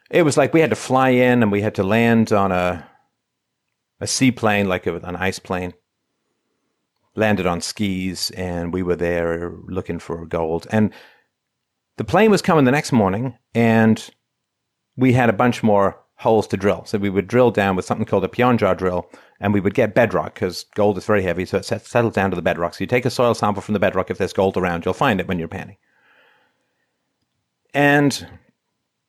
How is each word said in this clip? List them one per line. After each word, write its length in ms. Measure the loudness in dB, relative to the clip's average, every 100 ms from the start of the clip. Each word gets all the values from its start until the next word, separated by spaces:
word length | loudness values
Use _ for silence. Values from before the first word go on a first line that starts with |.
| _
it 120 | 2
was 140 | 2 2
like 160 | 2
we 80 | 2
had 100 | 2
to 60 | 0
fly 340 | -2 2 4
in 320 | 4 4 4
and 100 | 2
we 80 | 2
had 140 | 0 -2
to 80 |
land 480 | 0 2 4 4 2
on 180 | 2 2
a, 380 | 0 -2 -4 -10 _ _ _ _ _ _ _ _ _ _ _
a 60 | -6
seaplane, 600 | 0 2 2 0 2 0
like 180 | -2 -4
a, 100 | -6
an 180 | -8
ice 240 | -4 -4 -4
plane, 360 | -6 -6 -6 -12 _ _ _ _ _ _ _ _ _ _ _ _ _
landed 320 | -2 0 0 0
on 140 | -2
skis, 720 | -6 -6 -4 -4 -6 -6 -8
and 400 | -6 -6 -6 -4
we 100 | -4
were 140 | -2 -2
there 560 | 0 0 -2 -4 -8 -12 -10
looking 320 | -8 -8 -10
for 260 | -8 -10 -6
gold. 400 | -4 -4 -4 -2
And 220 | 0 0 -2 -20 _ _ _ _ _ _ _ _ -12
the 80 |
plane 280 | -2 2 4
was 100 | 4
coming 220 | 2 2
the 80 | 4
next 180 | 2 0
morning, 480 | 2 2 0 -6 -10 _
and 560 | 0 4 4 4 2 -4 _ _ _ _ _ _ _ _ 0
we 160 | 2
had 160 | 4 2
a 40 |
bunch 300 | 2 0 2
more 380 | 2 4 2 -2 _ _
holes 320 | 0 2 0
to 80 | -2
drill. 280 | 0 -2
So 140 | -4 -4
we 120 | -2
would 180 | -2 0
drill 240 | 2 2
down 240 | 4 0 0
with 80 |
something 220 | -2 -6 -2
called 180 | -2
a 40 | -2
Pionjar 480 | 0 2 2 2 0
drill, 320 | -2 -4 -6 -18 _ _
and 120 | -2
we 80 | 0
would 140 | 0
get 200 | 0 0
bedrock, 400 | 2 0 0 -4
'cause 300 | -6 -6 -6 -10
gold 220 | 0 0 0
is 80 |
very 180 | 0 0
heavy, 220 | 0 -4
so 140 | -4 -4
it 60 |
set-, 220 | -4 -8 -2
settles 280 | 0 0
down 160 | 0 -2
to 60 | -2
the 60 |
bedrock. 320 | -2 -2 -4
So 80 | -6
you 40 | -4
take 180 | -2
a 60 | -2
soil 240 | 0 0
sample 280 | 0 -2 -4
from 120 | -4
the 60 | -2
bedrock. 300 | 0 0 -4
If 80 | -4
there's 140 | -4
gold 240 | 0 0 0
around, 280 | -2 -2
you'll 100 | -4
find 260 | -2 0 0
it 80 | -2
when 100 | -6
you're 100 | -6
panning. 280 | -10 -14 -20 _ _ _ _ _ _ _ _ _ _ _ _ _ _ _ _ _ _ _
And 540 | 0 4 4 2 0 -10 -20 _ _ _ _ _ _